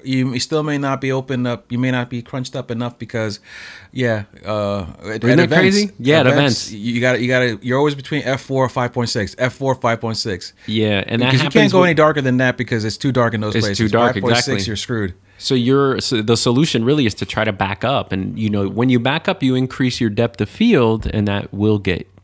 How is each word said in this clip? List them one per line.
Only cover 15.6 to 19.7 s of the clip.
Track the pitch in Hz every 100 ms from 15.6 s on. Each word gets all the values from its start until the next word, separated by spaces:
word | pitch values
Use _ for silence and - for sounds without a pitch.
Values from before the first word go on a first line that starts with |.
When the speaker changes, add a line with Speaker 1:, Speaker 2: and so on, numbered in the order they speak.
| 120 139 139 107
Speaker 2:
so | - 117
the | 107 117
solution | 127 120 160 120 117
really | 151 113
is | -
to | -
try | -
to | 110
back | 98 98 95
up. | 117 135 -
And, | 95 95 110
you | 110
know, | 101 98
when | 98 127
you | 123
back | 123 156 202
up, | 185
you | 131 127
increase | 127